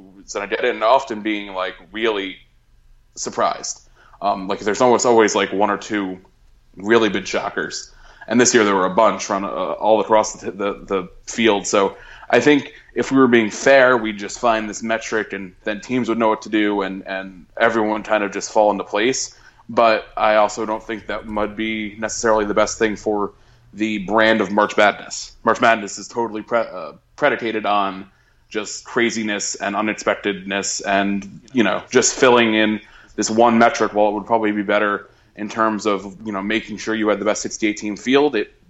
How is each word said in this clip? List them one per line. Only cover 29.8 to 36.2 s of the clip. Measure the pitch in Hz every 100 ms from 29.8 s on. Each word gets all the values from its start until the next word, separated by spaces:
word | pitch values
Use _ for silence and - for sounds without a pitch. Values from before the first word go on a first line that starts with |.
| 107 104 - 101 104 98 95 98 95 -
and, | 98 98 98 101 98 - -
you | 127
know, | 101 98 -
just | 123 113 -
filling | 131 120 113 110
in | 107 107 - - - -
this | 107
one | 113 120 113
metric, | 117 - 107
while | 104 104
it |
would | 104 98
probably | 117 107
be | 104
better | 101 104 104 101 - _ _ -
in | 107
terms | 113 110 107 107
of, | 98 98 92